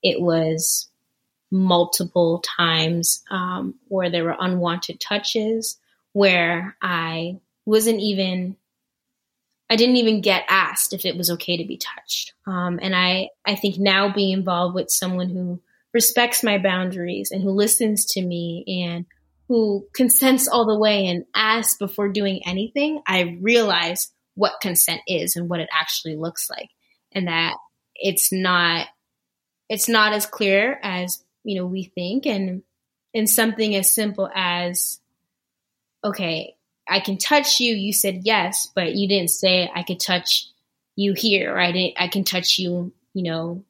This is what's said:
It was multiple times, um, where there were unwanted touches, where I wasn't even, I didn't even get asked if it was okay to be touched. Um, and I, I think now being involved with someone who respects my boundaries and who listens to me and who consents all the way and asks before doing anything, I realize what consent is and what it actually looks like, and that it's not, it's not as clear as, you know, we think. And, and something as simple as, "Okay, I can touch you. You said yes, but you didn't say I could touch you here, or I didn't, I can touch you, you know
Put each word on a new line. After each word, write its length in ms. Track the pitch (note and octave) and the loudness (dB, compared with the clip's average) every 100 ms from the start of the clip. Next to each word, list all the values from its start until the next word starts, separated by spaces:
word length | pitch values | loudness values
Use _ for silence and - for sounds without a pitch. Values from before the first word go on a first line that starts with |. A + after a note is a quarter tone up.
It 200 | F#3+ - | 0 2
was 680 | F3 E3 D#3+ D#3+ E3 - - _ _ _ _ _ _ | 2 2 2 0 -2 -2 -6 _ _ _ _ _ _
multiple 880 | F#3+ F#3 F3 F3 - F3+ F3+ E3+ F3 - - | 0 4 4 4 0 -2 2 2 2 -4 0
times, 680 | E3+ E3 D#3+ E3+ E3 - - | 2 2 2 0 0 -2 -4
um, 460 | G3 F3+ F3+ F#3 - _ | -4 -4 -4 -6 -10 _
where 200 | F#3+ F3+ | -2 0
there 140 | F3 | 0
were 140 | E3 - | -2 -2
unwanted 640 | F#3 F3+ F3 F3 - - | -2 0 0 -2 -6 -10
touches, 760 | - G3+ G3+ A3+ G#3+ A3+ A3 - _ _ _ | -4 -4 -2 -2 0 -2 -4 -10 _ _ _
where 640 | G3+ G3 F3+ E3+ E3+ F#3 - | 2 4 6 2 0 -4 -6
I 600 | F#3 E3+ E3 E3 E3+ F#3 _ _ - | -4 -2 -4 -4 -6 -8 _ _ 2
wasn't 340 | G#3+ A3 A3+ | 2 4 2
even, 560 | G#3 G3 F#3+ F#3 F3+ G3 _ _ _ _ _ _ _ _ _ _ _ | 0 0 0 -2 -6 -8 _ _ _ _ _ _ _ _ _ _ _
I 60 | A3+ | 4
didn't 220 | A#3+ B3 | 6 6
even 240 | A3+ A3 | 4 2
get 240 | G3+ F#3 - | 2 0 4
asked 460 | F#3+ D#3+ F#3 - | 2 2 0 -4
if 120 | F#3+ F#3 | -2 -4
it 120 | E3+ | -2
was 140 | E3+ | -4
okay 260 | F3 - F3 | -4 -2 -4
to 100 | E3+ | -4
be 100 | - | -8
touched. 560 | - - - - - _ - | -10 -12 -8 -8 -8 _ -8
Um, 320 | F3+ F3+ F3 | -4 -2 -4
and 140 | F#3+ F#3 | 0 2
I, 360 | F3+ F#3 F#3+ _ - | 2 2 -2 _ -4
I 100 | G3+ | -2
think 220 | G3+ F#3 | -2 2
now 360 | G3 F#3+ G3+ | 2 4 4
being 180 | G3 G3 | 2 0
involved 440 | F#3+ F#3 F3 F3+ F3+ | 0 0 0 0 -2
with 140 | F3+ | -2
someone 400 | - F#3 F3+ F#3 | -2 -2 -2 -4
who 300 | F3+ F3+ F3 _ _ _ | -4 -4 -6 _ _ _
respects 480 | A#3 A3+ - A#3+ - | 2 2 2 2 2
my 160 | A#3 G3+ | 0 2
boundaries 720 | F#3+ F#3 F#3 F#3 F3 G3 G3 | 0 0 -2 -4 -6 -6 -6
and 120 | G3 | -2
who 60 | G3 | 0
listens 540 | G3 G#3 - A3 G#3 - | 2 2 4 2 0 -2
to 80 | - | -2
me 640 | F3+ E3+ E3+ E3+ - F#3 F3 | -2 -4 -4 -6 -6 -4 -4
and 200 | E3+ F3 _ _ _ _ | -6 -10 _ _ _ _
who 380 | A#3+ G#3+ G3+ G3 | 0 2 0 -6
consents 540 | - B3+ - C4 C4 C4 | 0 2 4 4 4 4
all 180 | A#3+ A3 | 2 2
the 120 | G#3+ | 4
way 300 | G#3+ G#3 F#3+ | 4 2 2
and 180 | F3 - - | -2 -2 0
asks 400 | A3 A3+ A3 - | 2 2 0 -2
before 320 | G3 - G3+ | -4 -2 -2
doing 340 | G3 G3+ F#3+ F3 | 0 -2 -2 -4
anything, 560 | F#3 A3+ C#4+ D4 D#4 - | -4 -4 -2 -2 -2 -2
I 320 | F#3 F3 F3 | 0 0 -2
realize 720 | G3 A#3 A3 E3+ E3+ F3+ - _ _ - | 2 4 4 0 0 -4 -6 _ _ 0
what 260 | G#3 - | 0 0
consent 400 | G3+ E3+ - E3 - | -2 0 0 -2 -4
is 280 | F3+ F3 - | -4 -2 -4
and 140 | F3 | -4
what 100 | E3+ | -4
it 100 | D#3+ | -2
actually 420 | D#3+ D#3+ - D#3+ D#3 | -2 -2 -4 -6 -8
looks 340 | E3 - - | -8 -6 -10
like, 200 | - - _ _ _ _ | -10 -14 _ _ _ _
and 160 | G3 F3+ | -6 0
that 280 | E3 E3 - _ _ _ - | 2 2 0 _ _ _ -4
it's 360 | G3 F3 - | -2 0 0
not, 560 | F#3+ F#3 F3+ E3+ E3 - _ _ _ _ _ _ _ _ | 0 2 4 4 2 -4 _ _ _ _ _ _ _ _
it's 220 | G#3+ - | -4 2
not 240 | A3+ G#3+ | 4 4
as 140 | G#3 G#3 | 2 -4
clear 520 | - G3+ G3 A3+ C#4 | -2 2 4 2 -2
as, 420 | G#3 F3+ F3+ - _ _ | -6 -4 -4 -8 _ _
you 160 | A3 F#3+ | -6 -4
know, 60 | F3+ | -4
we 180 | F#3+ | -6
think. 420 | F3+ - F3 A#3+ C#4+ | -8 -8 -4 -2 -2
And, 340 | G3+ F#3+ F#3 - _ _ _ _ | -2 -2 -6 -12 _ _ _ _
and 140 | A3+ G#3+ | -2 0
something 480 | - A3 G#3+ G#3+ G3+ | 2 2 0 0 2
as 180 | F#3+ | 2
simple 360 | - G#3 G3 F#3+ | 2 0 -2 -4
as, 680 | F#3+ F3+ F3 F3 F3+ - - _ _ _ _ _ _ _ _ _ _ G#3 | -2 -2 -2 -2 -4 -6 -8 _ _ _ _ _ _ _ _ _ _ -8
"Okay, 500 | G3 F3 D#3+ - _ _ _ - | -4 -4 -6 -8 _ _ _ -2
I 120 | G3 | -2
can 160 | G3 G3 | 0 -4
touch 420 | - D4 C#4+ - | 2 2 4 0
you. 160 | A#3+ G#3+ | 2 0
You 160 | G3 | 0
said 300 | G#3 G3 F#3 | 0 0 -2
yes, 480 | F#3+ A3 F3+ G3+ - | 0 2 2 -2 -4
but 200 | - E3+ | -2 -2
you 160 | G3+ G3+ | 0 2
didn't 220 | G3+ E3+ | 2 0
say 380 | - F#3+ F3+ F3 | 0 2 2 0
I 100 | F3 | -6
could 160 | F3 F3+ | -6 -6
touch 480 | - F3+ F3 - - _ _ _ _ - | -2 -2 0 -2 -2 _ _ _ _ -4
you 180 | G3+ | -2
here, 400 | F#3 A3+ G3 - | 0 2 2 0
or 60 | F#3 | 0
I 140 | F3 | 0
didn't, 220 | F3+ F#3 - | 0 -2 -2
I 100 | F3+ | -2
can 160 | G3 | -2
touch 360 | F#3+ F#3 F3 - | -2 -2 0 0
you, 340 | F3+ F3 F3+ - _ | 0 -4 -6 -12 _
you 100 | G3 | -6
know 420 | F3 E3 E3 F3+ G3 | -4 -4 -6 -10 -14